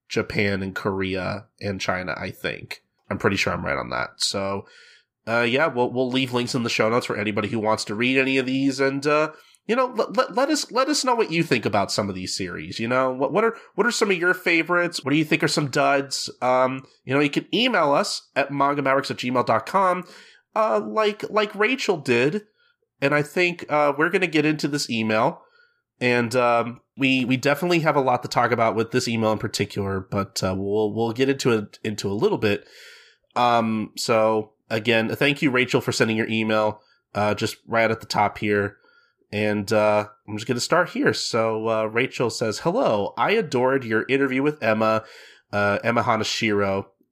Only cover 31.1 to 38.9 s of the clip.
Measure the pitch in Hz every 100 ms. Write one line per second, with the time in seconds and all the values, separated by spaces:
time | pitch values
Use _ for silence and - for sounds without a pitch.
31.1 | 110 135 135 131 110 104 - 110 104 101
32.1 | 104 202 156 110 101 - - - - -
33.1 | _ _ 120 123 117 110 110 107 - -
34.1 | 113 110 110 107 _ - 113 110 113 110
35.1 | 117 143 143 147 123 127 131 127 - 113
36.1 | 110 110 110 110 107 107 107 _ _ _
37.1 | 101 104 101 110 - - 113 113 110 -
38.1 | - 104 - 107 104 101 - _